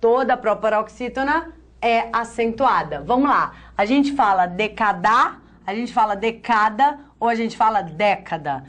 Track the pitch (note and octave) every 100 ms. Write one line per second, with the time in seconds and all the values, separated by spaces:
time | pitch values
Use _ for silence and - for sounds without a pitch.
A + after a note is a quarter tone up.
0 | A#3 B3 B3+ B3 A3 G#3 G#3+ G#3+ G#3+ -
1 | B3 B3 C4+ D#4 E4 - - - A#3 A#3
2 | A#3 A#3 A3+ - A#3 A3+ C4+ F#3+ D#3 D3
3 | D3+ B3 C#4+ G#3+ D3+ - - - G#3 C4+
4 | C#4+ C#4 A3 G3 F3 F3+ G#3+ G#3+ A3 F#3
5 | G3 A3+ D4 - - - - G#3 A#3+ B3
6 | A3 G3+ A3+ A3+ - A3+ G#3+ G#3+ C#4 D4
7 | - _ A#3 A3+ A3+ - A3+ A3 F3 D#3
8 | G#3 F#3+ - E3 D3+ C3+